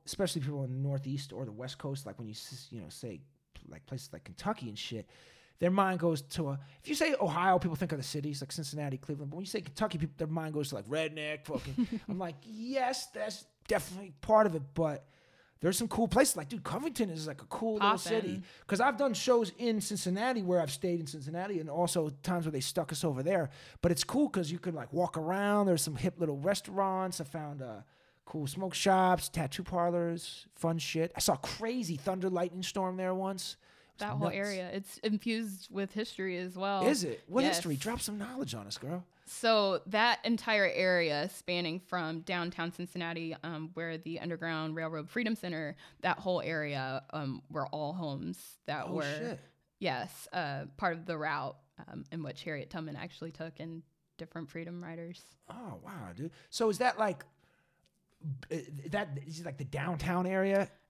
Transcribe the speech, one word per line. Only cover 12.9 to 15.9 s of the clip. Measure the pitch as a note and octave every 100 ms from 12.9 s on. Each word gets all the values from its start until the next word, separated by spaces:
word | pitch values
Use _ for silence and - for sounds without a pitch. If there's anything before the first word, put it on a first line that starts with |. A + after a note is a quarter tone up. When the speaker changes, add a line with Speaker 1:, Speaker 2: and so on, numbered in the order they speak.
| C4 -
Speaker 1:
that's | G#3+ G#3+ - - _ -
definitely | G3+ - F#3 G3 D3
part | - G#3+ G#3+
of | D#3+
it," | C#3
but | - D#3+ C3+ - _ _ _ _ _
there's | - -
some |
cool | A#3